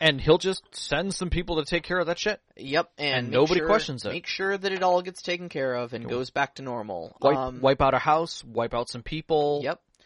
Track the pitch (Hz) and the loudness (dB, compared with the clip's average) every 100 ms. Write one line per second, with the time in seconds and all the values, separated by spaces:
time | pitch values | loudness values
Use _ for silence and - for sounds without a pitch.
0 | 160 135 147 180 185 185 _ - - 143 | 0 2 4 4 4 -4 _ -12 -4 -2
1 | 196 - 180 165 175 156 143 170 - 180 | -2 -4 -2 -2 -2 -2 0 -2 0 0
2 | 165 175 214 202 _ - 135 151 - - | 0 0 -2 -4 _ -14 -2 0 -2 -2
3 | 143 131 117 120 156 180 160 214 - 127 | 0 0 2 4 4 4 4 2 2 -6
4 | 104 175 - - 196 196 190 190 185 180 | -6 -6 -6 -4 -2 0 -2 2 2 2
5 | 180 180 - 175 175 147 135 123 123 117 | 0 -10 -6 -6 -4 -4 -2 -2 -4 -6
6 | 120 123 127 139 139 - 135 120 107 87 | -4 -4 -4 -2 -2 -4 -8 -8 -6 -8
7 | 90 - 139 135 131 127 135 135 139 131 | -10 0 2 2 -2 0 2 4 4 4
8 | 156 156 165 - 123 110 117 120 120 123 | 4 2 0 -8 -8 -4 -2 -2 -4 -8
9 | - 160 - 156 147 147 143 175 _ _ | -8 -8 0 2 2 0 -2 -6 _ _